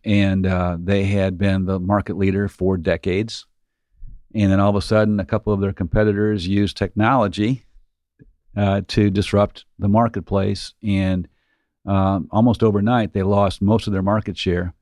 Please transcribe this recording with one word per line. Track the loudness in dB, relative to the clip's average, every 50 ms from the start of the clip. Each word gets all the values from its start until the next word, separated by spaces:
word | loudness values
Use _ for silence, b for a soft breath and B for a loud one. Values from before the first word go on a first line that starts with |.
| _
and, | 2 2 2 2 2 2 0 0
uh, | 0 0 0 0 -2 -4 -4
they | -2 -2 0 0 0
had | 0 0 0 0 -2 -2 0
been | 0 0 0 0 0
the | -2 -2 -2
market | 0 0 0 0 0 -4 -4
leader | 0 0 0 0 0 -4 -4
for | -4 _ -2 0 0
decades. | 0 0 -2 -2 -2 -2 -2 -2 -2 -2 -4 -8 -16 -16 _ _ _ _ _ _ _ _ _ _ _ -18 -18 -18 -20 -20 _ -2
And | 0 2 2
then | 4 4
all | 2 2
of | 2
a | 0
sudden, | -2 0 2 2 2 2 0 -2
a | -2
couple | -4 -4 -4 -2 -2
of | -2 0
their | -2 -4
competitors | -4 -4 -6 -2 0 2 2 2 0 0 0 0 -2 -2 -2
used | -2 0 0 0 0 -2
technology, | -4 -6 -4 0 0 2 2 4 2 2 0 0 -2 -2 -2 -2 -4 _ _ _ -20 _ _ _ _ _ _ _ _ -20 -20 _ _ _ _ -4
uh, | -2 0 0 0 0 -4 -2
to | 0 2 2 2
disrupt | 2 0 -2 0 2 2 2 0 -2 -16 -20 _ _ -4
the | -2 2
marketplace. | 2 2 2 2 -2 -6 -6 -2 -2 -2 0 -2 -4 -6 -10 -16 _ _
And, | -4 -2 0 0 0 0 -2 -2 -4 -8 _ _ _ _ _ _ _ _ _ _ _
um, | -2 0 2 2 2 0 -2 -4 -2
almost | 0 2 2 2 2 2
overnight, | 2 2 2 2 0 2 2 0 0 -2 _
they | -2
lost | 0 2 2 2 2 0 0 0
most | 0 2 2 2 0
of | -2
their | -4 -2
market | 0 0 0 0 -2 -6 -8
share. | -4 -2 -2 -2 -2 -2 -6 -10 _